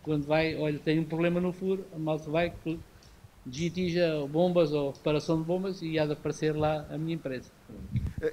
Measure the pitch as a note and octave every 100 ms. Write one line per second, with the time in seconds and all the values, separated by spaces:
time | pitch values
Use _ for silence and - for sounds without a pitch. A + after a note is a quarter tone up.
0 | D3 D3+ C#3+ D#3 D#3+ D3+ D3+ D3 D#3+ D#3
1 | D#3 D#3+ F3 F3 F3+ F3 F#3+ F#3+ F#3 D#3+
2 | D#3 D#3 D3+ D#3+ F3 - D#3+ E3+ - -
3 | - - - - B2+ B2+ E3+ E3+ F3+ E3+
4 | E3+ D3+ C#3 D#3 F3+ F3 D#3 D3 C#3 -
5 | D#3 D3+ D3+ D#3+ D#3+ F#3 G3 F#3 D#3+ D#3
6 | D3+ D3 D3+ D3 D#3 D3+ D3+ D3+ D3+ D3
7 | D#3+ E3 C#3 B2+ - - - G2+ F#2+ -
8 | - - D#3